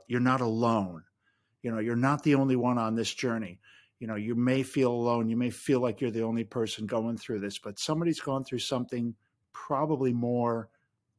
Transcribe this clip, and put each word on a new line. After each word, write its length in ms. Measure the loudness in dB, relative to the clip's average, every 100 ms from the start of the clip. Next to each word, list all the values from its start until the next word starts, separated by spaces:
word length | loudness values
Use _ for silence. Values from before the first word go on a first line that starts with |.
| -2
you're 120 | 2
not 220 | 4 4
alone. 600 | 2 2 4 2 0 -6 -16 _ _ _ _ _
You 100 | -6
know, 80 | -2
you're 160 | 0 2
not 280 | 2 2
the 120 | 4 4
only 200 | 4 2
one 220 | 2 2
on 180 | 0 0
this 180 | -2
journey. 460 | -2 -2 -2 -6 -12 _ -20 _ -12
You 80 | -8
know, 80 | -6
you 180 | -2
may 300 | 2 2 2
feel 280 | 2 2 2
alone. 360 | 2 2 2 2
You 60 | 0
may 140 | 0
feel 320 | -2 0 2
like 180 | 2 0
you're 100 | -2
the 120 | 0
only 220 | 0 -2 -2
person 400 | -2 -2 -4 -2
going 320 | -2 -2 -4
through 220 | -6 -4
this, 180 | -4 -8
but 180 | -12 -8
somebody's 420 | -4 0 0 -2
gone 240 | -2 -4 -4
through 140 | -6
something 560 | -2 -4 -4 -4 -4 -6 _ _ _
probably 640 | -12 -4 -2 0 0 0
more 560 | 0 0 2 2 0 -4 _ _ _ _